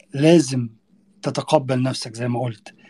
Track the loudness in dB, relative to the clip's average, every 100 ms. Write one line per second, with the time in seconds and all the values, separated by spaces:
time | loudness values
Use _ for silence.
0 | _ 2 6 6 4 -2 -6 -10 _ _
1 | _ _ -6 -6 0 0 0 -2 -2 -4
2 | -10 -8 -6 -4 -6 -8 -18 -20 _